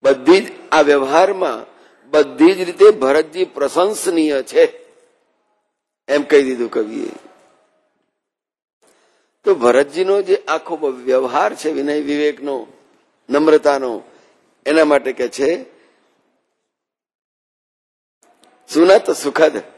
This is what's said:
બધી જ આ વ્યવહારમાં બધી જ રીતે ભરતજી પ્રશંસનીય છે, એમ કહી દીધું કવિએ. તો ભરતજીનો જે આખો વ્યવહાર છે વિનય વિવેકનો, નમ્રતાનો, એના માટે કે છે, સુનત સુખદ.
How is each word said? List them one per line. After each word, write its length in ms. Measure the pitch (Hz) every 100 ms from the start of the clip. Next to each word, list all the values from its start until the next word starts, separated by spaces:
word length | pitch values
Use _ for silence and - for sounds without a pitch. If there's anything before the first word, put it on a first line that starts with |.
બધી 380 | 135 135 127 190
જ 120 | - - -
આ 80 | 156
વ્યવહારમાં 840 | 147 143 135 156 190 196 170 113 - _ _ _ _
બધી 440 | 151 139 131 160
જ 60 | 190
રીતે 300 | 180 165 208
ભરતજી 540 | 208 131 143 156 170
પ્રશંસનીય 960 | 180 - 139 156 190 208 - 170 156 139
છે, 440 | 127 156 165 - - _ _ _ _ _ _ _ _ _ _ _ -
એમ 140 | 143
કહી 200 | 139 147
દીધું 280 | 131 127 117
કવિએ. 380 | 120 107 110 - - - _ _ _ _ _ _ _ _ _ _ _ _ _ _ _ _ _ _ _ _ _
તો 100 | 214
ભરતજીનો 680 | 180 120 123 143 156 185 202
જે 140 | 185 180 -
આખો 280 | 160 - 165 147
વ્યવહાર 640 | 127 123 127 127 135 208
છે 180 | - 156
વિનય 280 | 143 143 151
વિવેકનો, 680 | 143 147 151 143 143 135 110 _ _ _ _ _ -
નમ્રતાનો, 720 | 139 156 151 147 139 131 107 - _ _ _ _ _ -
એના 180 | 156
માટે 280 | 151 143 127
કે 160 | 123 123
છે, 480 | - 139 175 262 _ _ _ _ _ _ _ _ _ _ _ _ _ _ _ _ _ _ _ _ _ _ _ _ _ _ _ _ _ _
સુનત 420 | 147 175 202 -
સુખદ. 520 | 151 143 139 156 135 -